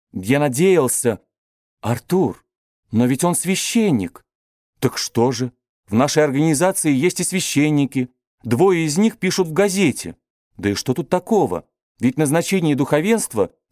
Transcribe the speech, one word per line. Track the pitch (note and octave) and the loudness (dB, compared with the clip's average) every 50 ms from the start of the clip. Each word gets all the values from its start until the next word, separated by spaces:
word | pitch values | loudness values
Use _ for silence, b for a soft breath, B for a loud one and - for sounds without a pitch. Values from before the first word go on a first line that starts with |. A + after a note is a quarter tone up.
| _ _ - | _ _ -14
я | G2 F#2 G#2 C3+ D3 | -10 -2 0 0 0
надеялся". | D3 C#3+ A#2+ C3+ F3+ F#3+ F#3 D#3 C3 A#2+ - - - A#2+ G#2 - _ _ _ _ _ _ _ _ _ _ _ _ | 0 0 0 2 2 4 4 4 2 0 -2 -2 -2 -2 -4 -4 _ _ _ _ _ _ _ _ _ _ _ _
"Артур, | - G#2+ A#2+ C3 _ - F3 F#3+ E3 G2+ E2+ - _ _ _ _ _ _ _ _ _ - | -4 -4 -4 -4 _ -2 0 0 0 0 -4 -8 _ _ _ _ _ _ _ _ _ -4
но | A2 A2+ B2 | 0 0 2
ведь | B2 C3+ C3 E3+ | 2 0 0 0
он | F3 E3 | -2 0
священник". | - - F3 F#3+ - - - - A#3 A3 G3 C#3 G#2 F#2 E2 - - _ _ _ _ _ _ _ _ _ _ _ - | -2 -2 -2 -2 -2 -4 -2 0 2 2 2 2 0 -2 -4 -8 -14 _ _ _ _ _ _ _ _ _ _ _ -4
"Так | - B2 - | -4 -4 -2
что | - - - - A#2 A#2 C3+ | -4 -10 -6 0 0 0 0
же? | B2 A2 B2+ B2 _ _ _ _ _ _ _ | 0 -2 -6 -8 _ _ _ _ _ _ _
В | - G2+ | -2 0
нашей | A#2 C#3 C#3 - D#3 D3+ | 0 2 2 2 2 2
организации | C#3+ C3 C#3+ D#3 E3 D3+ C3 F3 F#3+ F#3+ - - D#3 C#3 | 2 2 0 2 2 2 2 0 0 0 0 0 0 0
есть | B2+ D#3 F3+ - - | 2 2 0 -2 -2
и | F3 | -6
священники. | - F3+ F#3 - - - C#3 D3 D3+ D3+ C#3+ C#3 B2 - C3+ B2+ - _ _ _ _ _ _ - | -4 -4 -4 -4 -2 0 0 2 2 2 0 0 0 -2 -4 -4 -4 _ _ _ _ _ _ -4
Двое | A2 A#2+ B2 F3+ G3 F#3 E3+ D#3+ | -2 2 2 4 4 4 2 0
из | D3+ C#3+ | -2 0
них | F3+ G#3+ A3 A3 | 2 2 0 0
пишут | - - F#3 - - F#3 | -2 -4 -4 -2 -2 -2
в | D#3+ D3+ | -2 0
газете. | F3+ G3+ G3+ F3+ G3 F#3+ C#3 - - - E2+ E2+ _ _ _ _ _ _ _ _ | 0 0 0 2 2 2 0 0 -2 -8 -14 -14 _ _ _ _ _ _ _ _
Да | - F#2 G2+ | -4 -4 -2
и | G2+ | -2
что | - - C3+ B2 | -2 -2 -4 -4
тут | - C#3 - | -4 -2 -2
такого? | F3+ F3+ - - A3+ G3 D3+ A#2+ F2+ D#2+ - _ _ _ _ _ _ - | -2 -2 0 0 2 2 2 0 -2 -6 -8 _ _ _ _ _ _ -2
Ведь | G#2+ B2+ C3 | -2 -2 0
назначение | D#3 D#3 C3+ D3+ E3+ E3 - F#3+ F#3+ E3 D3+ C#3+ | 0 0 2 2 0 0 0 -2 0 0 0 0
духовенства — | C3 C#3+ - D3+ D3 D#3+ G#3+ A3+ G#3 - - - G#2+ F#2 - _ _ _ _ | 0 0 0 0 0 2 0 0 0 -2 -4 -2 -2 -4 -4 _ _ _ _